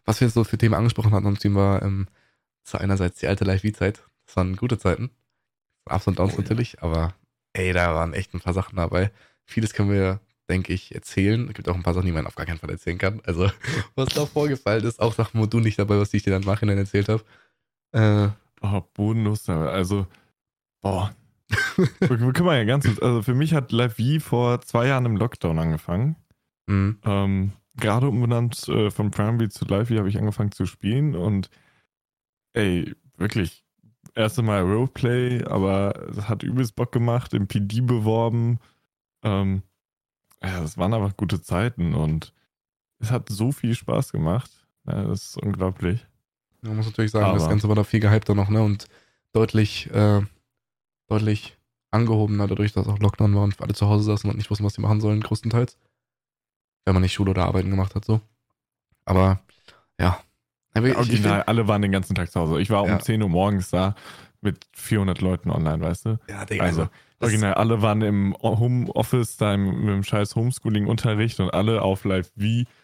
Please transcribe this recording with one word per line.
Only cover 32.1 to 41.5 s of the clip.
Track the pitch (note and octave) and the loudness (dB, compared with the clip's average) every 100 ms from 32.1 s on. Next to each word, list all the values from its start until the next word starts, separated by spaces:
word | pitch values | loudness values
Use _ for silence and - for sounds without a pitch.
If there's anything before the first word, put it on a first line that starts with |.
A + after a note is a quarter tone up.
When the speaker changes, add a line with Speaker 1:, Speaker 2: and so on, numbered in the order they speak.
| _ _ _ _ | _ _ _ _
Speaker 2:
ey, | A#2 G2+ F2 - - _ - | -2 0 0 -4 -10 _ -6
wirklich, | - A#2 F2 - _ _ _ _ - - | -2 -2 -2 -6 _ _ _ _ -8 -2
erste | G#2+ B2+ | -2 0
Mal | A2 G2+ | 0 2
Roleplay, | F2+ G#2+ C3 - A#2+ B2 B2 B2 | 2 2 -2 -2 -2 0 0 -2
aber | - G#2 F#2+ G2 G2+ - G1+ | -2 0 0 0 -2 -4 -10
es | - G#2 | -8 -6
hat | G#2+ | -4
übelst | - B2 B2 - | -4 -2 -2 -4
Bock | B2 | -4
gemacht, | B2 A#2 A#2+ - | 0 0 0 -2
im | A2+ G2 | -2 -2
P | G#2 | -2
D | G2+ A2 | -2 0
beworben. | B2 A#2 G#2+ A2+ A#2 A#2 A#2 A#2 _ _ _ _ _ _ | 0 0 2 2 0 0 0 -2 _ _ _ _ _ _
Ähm, | A2 G2 G2 F#2+ - _ _ _ _ _ _ _ | -2 0 0 -2 -6 _ _ _ _ _ _ _
ja, | F#2+ F#2 | -8 -6
das | D#2 - | -6 -2
waren | F2+ A2+ | -2 0
einfach | G2 - | -2 -2
gute | G2 F2+ | -4 -4
Zeiten | - | -2